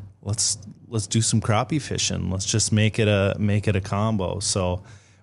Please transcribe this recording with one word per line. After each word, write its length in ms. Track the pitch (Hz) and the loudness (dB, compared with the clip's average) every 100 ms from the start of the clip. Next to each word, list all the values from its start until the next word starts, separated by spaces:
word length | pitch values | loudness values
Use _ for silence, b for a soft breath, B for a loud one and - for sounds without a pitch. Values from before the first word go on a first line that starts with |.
| - - | -14 -12
let's, 340 | - 110 - - - - - | -6 -2 -2 -4 -10 -20 -6
let's 180 | 110 101 | -6 0
do 140 | 117 | 0
some 220 | 113 113 | 2 2
crappie 400 | 113 107 - 156 | 2 2 2 -2
fishing. 480 | - 95 - 90 90 | -2 -4 -2 -2 -2
Let's 160 | 92 - | -4 -2
just 260 | 110 - | 0 2
make 260 | 107 107 110 | 4 4 4
it 100 | 104 | 4
a, 260 | 101 98 - | 4 2 0
make 300 | 104 101 104 | 0 0 2
it 80 | 95 | 0
a 40 | |
combo." 580 | 95 101 110 107 90 90 | 0 -2 0 0 -2 -4
So 460 | - 104 90 90 B B B B | -2 0 0 -2 B B B B